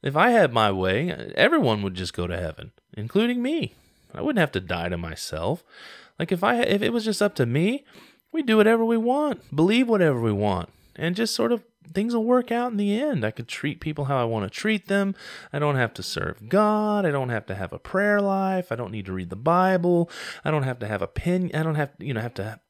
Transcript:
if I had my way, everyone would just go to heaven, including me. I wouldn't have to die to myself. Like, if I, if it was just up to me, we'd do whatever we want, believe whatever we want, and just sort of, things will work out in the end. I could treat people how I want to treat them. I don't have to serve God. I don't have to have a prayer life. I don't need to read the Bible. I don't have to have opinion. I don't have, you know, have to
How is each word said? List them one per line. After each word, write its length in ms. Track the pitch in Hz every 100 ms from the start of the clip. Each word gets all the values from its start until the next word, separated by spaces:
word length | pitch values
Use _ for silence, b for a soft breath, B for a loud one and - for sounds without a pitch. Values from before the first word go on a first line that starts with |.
if 140 | 143 143
I 160 | 214
had 200 | 233 165
my 200 | 117 107
way, 400 | 98 92 98 170 67 53 -
everyone 480 | 208 320 165 107
would 100 | 98
just 220 | 90 92 -
go 100 | 87
to 140 | 85
heaven, 320 | 85 80 - _ _ -
including 460 | 113 196 233 247
me. 320 | 240 320 - b b b b
I 100 | -
wouldn't 180 | 294 247
have 140 | 151
to 60 | 95
die 300 | 90 87 85
to 80 | 87
myself. 680 | 85 80 - 78 87 160 _ B B B B B
Like, 140 | 170
if 120 | 180
I, 180 | 196 240
if 200 | - 202
it 120 | 220
was 120 | 233 220
just 160 | 202
up 140 | 208 -
to 100 | 120
me, 400 | 131 180 269 _ B B B _
we'd 160 | 320 277
do 100 | 220
whatever 280 | 208 226 226
we 120 | 233
want, 580 | 226 269 302 233 - 143
believe 320 | 170 226 247
whatever 320 | 214 170 127
we 120 | 117
want, 380 | 101 104 90 87 _ _ -
and 200 | 165 180
just 200 | 226 -
sort 160 | 233
of, 120 | 240 _ _ -
things 220 | 165 220
will 100 | 233
work 280 | 220 247 247
out 180 | 233 247
in 80 | 214
the 160 | 202
end. 320 | 208 302 220 107
I 60 |
could 160 | - 120
treat 320 | - 147 -
people 260 | - 147 135
how 120 | 139
I 80 | 117
want 200 | 113 98
to 100 | -
treat 320 | 214 214 -
them. 280 | 196 196 196 B B B
I 60 | 143
don't 200 | 147 135
have 180 | 120 -
to 80 |
serve 440 | 92 - - - 107
God. 560 | 185 214 214 214 208
I 60 | 185
don't 200 | 143 127
have 180 | 117 -
to 80 | 95
have 180 | 95
a 60 | 85
prayer 420 | - 185 208 208
life. 500 | 202 196 190 190 180
I 40 | 120
don't 160 | 110
need 160 | 110 95
to 60 |
read 180 | 95 90
the 40 | 92
Bible. 760 | 135 175 185 185 175 175 170 B B B 151
I 60 |
don't 100 | 156
have 160 | 131 120
to 80 | 107
have 140 | 104
opinion. 540 | - - - 180 180 156
I 80 |
don't 100 | 160
have, 160 | 151 143 _
you 160 | -
know, 80 | 120
have 140 | 117 -
to 240 | 101 113 _